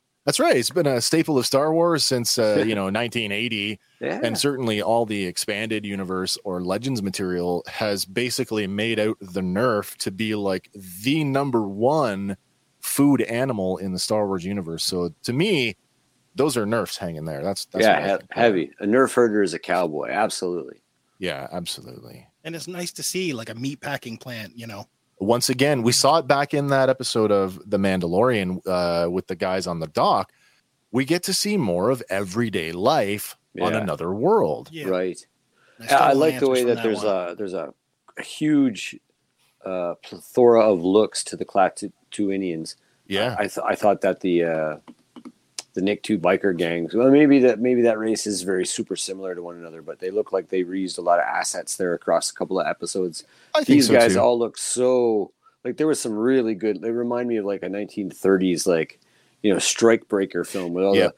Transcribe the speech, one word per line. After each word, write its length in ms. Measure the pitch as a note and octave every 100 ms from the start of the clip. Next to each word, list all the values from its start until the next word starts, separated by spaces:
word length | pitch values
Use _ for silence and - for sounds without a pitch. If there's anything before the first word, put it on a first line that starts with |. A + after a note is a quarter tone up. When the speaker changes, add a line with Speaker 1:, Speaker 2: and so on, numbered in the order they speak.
| _ _ -
Speaker 1:
That's 140 | -
right. 160 | E4 G3
It's 120 | A2+
been 160 | E3+ D3
a 140 | B2
staple 360 | - D#3+ D#3+ C#3+
of 80 | A#2
Star 280 | C3+ D3+
Wars 300 | D#3+ E3+ D#3+ -
since, 320 | B2+ A#2+ -
uh, 260 | A2 G#2
Speaker 2:
<laughs> 40 | A2
Speaker 1:
you 80 | G#2
know, 140 | F#2+
nineteen 420 | G#2 A#2 A#2+ G#2+
eighty. 480 | G2+ A#2 A2 G2+ G#2 _ -
Speaker 2:
Yeah. 200 | B2+ F3
Speaker 1:
And 140 | A2+ -
certainly 440 | C#3+ C3 A#2+ G#2
all 240 | F#2+ A2+ A2+
the 200 | G#2 F#2
expanded 600 | - - G2+ A2 G#2+ G#2
universe 520 | G2 F#2 F#2 F#2 -
or 180 | G2+ F2+
Legends 400 | F2+ G2 B2+ B2
material 640 | G2 F#2 F#2+ F2+ F2 F2 -
has 380 | - A2 G2+ F2+
basically 600 | F#2+ B2 - B2+ A2 G2
made 320 | G2+ A2+ A2
out 180 | G#2+ A2
the 220 | F#2+ F2+
Nerf 540 | F#2 F#2 B2+ G#2+ G2 -
to 140 | -
be, 240 | F#2+ A2 G#2+
like, 340 | G2+ F#2+ - G2+ F#2 F2+
the 200 | A2+ D#3
number 440 | D3 C3+ C#3 A#2+ G2+
one 720 | G2 A#2+ D#3 C3 G2 G2 G2 _ _ _ _
food 420 | - - C#3+ C3+
animal 540 | A2+ A#2 C3+ A2 F#2 F2+
in 140 | F#2+
the 80 | F2+
Star 260 | - G#2+ G2+
Wars 180 | F#2+ F2
universe. 380 | G2+ E2 E2
So 300 | - F#2 F2 -
to 100 | -
me, 420 | B2 G3+ E3+ A#2 F#2+ _ _ _ _ _ -
those 200 | D3 A#2+
are 80 | G#2
Nerfs 320 | A2+ F#2 -
hanging 280 | F2+ D#2+ D#2+
there. 180 | C#2+
That's, 220 | E2+ G2 -
that's 180 | - G#2+
Speaker 2:
Yeah, 80 | D#2+
Speaker 1:
what 0 |
I 120 | F#2+
Speaker 2:
he-, 60 | G2
Speaker 1:
think. 140 | -
Speaker 2:
heavy. 400 | - A#2 F#2+ D2 -
A 60 | G2+
Nerf 280 | A#2+ C3
herder 300 | - A#2+ G#2+
is 100 | F#2+
a 60 | E2
cowboy. 500 | - F2+ F2 D2+ A#1+
Absolutely. 720 | E2+ G#2+ - F#2 F2 D2+ - _ _ _ -
Speaker 1:
Yeah, 300 | F#2 C#2 C2+
absolutely. 760 | F2+ F2 - B1+ B1 - - - _ D#3+
Speaker 3:
And 100 | E3
it's 120 | D3
nice 260 | F3+ F3
to 100 | -
see, 300 | D3 F3+ F3+
like, 160 | B2+ A2+
a 60 | A2
meat 260 | C3+ C#3+
packing 360 | C#3+ C#3 B2+ A2+
plant, 400 | C3 A#2 G#2 A#2+
you 80 | A#2
know. 180 | G2+ G#2+ _ _ -
Speaker 1:
Once 300 | G2 A#2+ B2
again, 340 | B2+ C#3+ C#3
we 80 | A#2
saw 280 | A#2+ C3+ D#3+
it 80 | C3
back 260 | C#3 C#3+
in 140 | D3 C#3+
that 200 | C3+ C3
episode 420 | C3 B2 A#2+ G#2+
of 300 | G2+ F#2+ F#2 G#2
The 80 | G2+
Mandalorian, 840 | G2 F#2 F2 F2+ B2 A2+ F#2 F#2 -
uh, 460 | F2+ F2 F2 E2+
with 160 | F2+ -
the 80 | F2
guys 320 | F#2 F#2 F2+
on 120 | E2+
the 60 | D#2+
dock. 440 | - F#3 C3 - _ _ _ _ _ _
We 100 | A#2
get 200 | C3+ E3+
to 100 | -
see 240 | F#3 G3+ G#3
more 320 | A2+ F2 G#2
of 120 | C3 -
everyday 600 | F#2+ G2+ G2 A#2 G2 D#2+
life 640 | E2+ A2 D3+ G2+ G#2 - - _ F#2
on 120 | F2+
Speaker 2:
Yeah. 60 | -
Speaker 1:
another 320 | D#2 D2+ E2+
world. 560 | G2+ D3 A3 G2 B1+ C#2
Speaker 3:
Yeah. 160 | E3 A#2+
Speaker 2:
Right. 400 | F#2 F#2 E2+ - _ _ _ _ _
Speaker 3:
I 60 |
Speaker 2:
Yeah, 40 | A#2
Speaker 3:
stole 100 | C#3
Speaker 2:
I 80 | C3
Speaker 3:
my 60 |
Speaker 2:
like 160 | C3+ D#3
the 60 | B2+
Speaker 3:
answers 140 | C3+
Speaker 2:
way 100 | B2+
Speaker 3:
from 80 | B2
Speaker 2:
that 60 | A#2
Speaker 3:
that 80 |
Speaker 2:
there's 200 | A#2 G#2
Speaker 3:
one. 260 | G#2 F#2+ F2
Speaker 2:
a, 40 | F2+
there's 180 | G2+
a, 200 | F2+ D2 - _ _ _ -
a 60 |
huge, 760 | - - D3+ D3+ C3+ G2 - - _ _ _ _ _ _ -
uh, 300 | F#2 F2 E2
plethora 600 | - F2+ - - A#2+ A#2 A2
of 100 | F#2+
looks 400 | F2 G2+ G#2 - -
to 100 | E2+
the 80 |
Klatooinians. 1300 | - G2 F2+ - G2 - _ - G2+ G2 F#2+ D#2+ D#2+ - _ _ -
Speaker 1:
Yeah. 300 | F#2+ A#2 G2+
Speaker 2:
I 100 | G2+
th-, 180 | - A#2
I 100 | G2
thought 240 | G#2+ G2
that 200 | G2 F2+
the, 220 | F#2+ F2 E2
uh, 320 | D#2+ D#2 D2+ - - _ - - - _ - - -
the 60 |
Nikto 360 | F#2+ G#2 - G#2+
biker 360 | F2 F#2+ G2+ E2+
gangs, 360 | E2+ E2+ E2 G#2
well, 140 | C3
maybe 280 | C#3 D3+ C#3
that, 200 | B2 G#2+
maybe 220 | B2 B2
that 160 | A#2 A2
race 260 | A2 G#2+ G#2
is 160 | G2
very 240 | F2+ F#2 F2+
super 300 | - A2+ F#2
similar 400 | - F#2+ F#2+ F2
to 60 |
one 120 | F2 E2+
another, 260 | E2+ E2
but 180 | D#2 D2
they 100 | F#2
look 200 | G2+ G#2+
like 160 | A#2 -
they 140 | F#2+
reused 340 | F2 F#2+ F#2 F2+
a 40 |
lot 180 | F2+ F2
of 60 | -
assets 520 | F2+ F2 F#2+ - -
there 160 | F#2
across 360 | E2+ - E2 -
a 40 |
couple 260 | - E2 F#2
of 80 | D#2
episodes. 560 | - F2 G2 F2+ D#2+ - _ _
Speaker 1:
I 60 | D#4
think 80 | C#4+
Speaker 2:
These 200 | C#4+ A#3+
Speaker 1:
so, 60 |
Speaker 2:
guys 200 | C3 A#2
Speaker 1:
too. 60 | A#2
Speaker 2:
all 180 | A#2+ A#2+
look 200 | A#2 -
so, 720 | - A2+ B2+ B2+ A#2+ G#2+ F#2 _ _ _
like, 140 | B2+ A#2
there 100 | D#3
was 120 | D3
some 140 | B2
really 420 | G#2+ A#2 C3 A2+ G2+
good, 260 | A2 G#2
they 100 | A2
remind 380 | A#2 A#2+ A#2+ B2
me 80 | A2+
of, 80 | G2
like, 160 | G2
a 60 | F2+
nineteen 400 | G2 G#2 - F#2+
thirties, 560 | - F#2+ F#2+ F#2 E2 F#2
like, 340 | E2 D#2 - _ _ _ _
you 100 | G#2+
know, 60 | F#2
strike 480 | - - A#2 A2+ -
breaker 360 | G#2 G2 F2
film 300 | E2+ G2 F2+
with 100 | F2
all 120 | G2 G2
Speaker 1:
Yeah, 120 |
Speaker 2:
the, 60 | F2